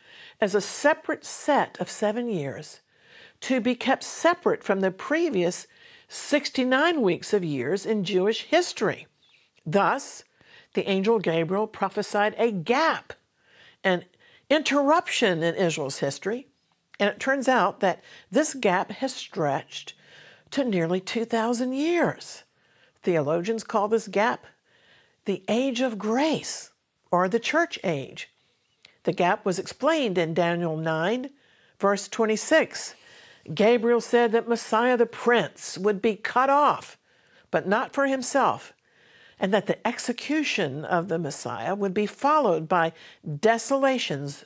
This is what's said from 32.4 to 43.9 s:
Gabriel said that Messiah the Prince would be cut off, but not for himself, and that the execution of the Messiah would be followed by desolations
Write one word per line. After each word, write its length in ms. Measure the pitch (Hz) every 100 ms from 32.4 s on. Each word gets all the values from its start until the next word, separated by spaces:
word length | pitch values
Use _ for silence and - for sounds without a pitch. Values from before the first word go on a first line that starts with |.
| - - - - - - - - - - -
Gabriel 460 | 151 208 240 226 233
said 320 | 226 240 233
that 160 | 226 226
Messiah 480 | 226 - 220 240 247
the 100 | 226
Prince 720 | - - 240 151 - - -
would 240 | 196 196
be 140 | 226 196
cut 340 | - 240 269
off, 460 | 285 285 160 - - _ _ _ _ _
but 180 | 170 151
not 240 | 214 220
for 140 | - 277
himself, 680 | 269 247 277 214 107 - _ _ _ _ _ - _
and 140 | 190
that 140 | 202 -
the 200 | 170 226
execution 960 | 240 - 240 - 311 285 - 156 139
of 240 | 151 175 185
the 100 | 170
Messiah 560 | 156 - 120 117 117
would 200 | 202 196
be 120 | 190 208
followed 600 | - 277 311 240 160 160
by 260 | 185 165 - - - 175 147
desolations 1040 | 220 226 - 269 269